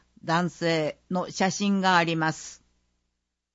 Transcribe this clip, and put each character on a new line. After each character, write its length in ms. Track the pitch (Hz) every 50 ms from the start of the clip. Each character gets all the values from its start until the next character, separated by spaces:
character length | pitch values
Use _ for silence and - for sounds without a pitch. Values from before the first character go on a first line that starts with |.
| _ _ _ _ -
男 280 | 165 160 175 180 165
性 480 | - - 175 165 165 160 156 147 - _ _ -
の 220 | 180 180 175 -
写 180 | 151 - 190 190
真 320 | - - 208 202 196 190
が 160 | 185 190 185
あ 60 | 175 170
り 120 | 165 165
ま 180 | 160 160 160 156
す。 300 | - - - - - _ _ _ _ _ _ _ _ _ _ _ _ _ _ _ _ _ _